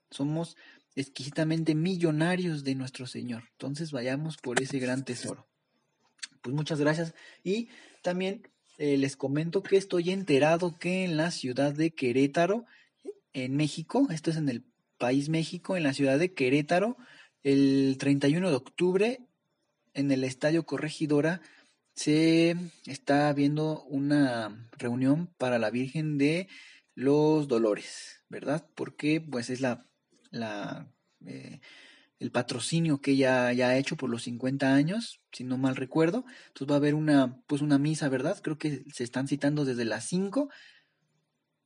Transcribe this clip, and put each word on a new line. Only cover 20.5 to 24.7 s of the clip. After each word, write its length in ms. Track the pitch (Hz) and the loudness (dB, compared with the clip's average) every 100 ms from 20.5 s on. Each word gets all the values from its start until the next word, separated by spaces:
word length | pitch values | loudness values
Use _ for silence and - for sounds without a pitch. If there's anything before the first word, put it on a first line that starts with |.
| 165 156 | 0 0
Corregidora, 760 | 135 151 - 151 147 156 180 - - _ _ _ | -4 -6 -4 0 2 2 -2 -8 -20 _ _ _
se 600 | - - 151 165 165 165 175 175 - - | -6 0 4 6 6 4 2 -6 -12 -14
está 460 | 139 - 143 147 | -6 0 2 2
viendo 520 | 143 143 151 156 151 | 2 2 2 -2 -4
una 840 | 131 139 143 147 139 117 107 107 117 | -6 -4 2 4 4 2 -4 -10 -18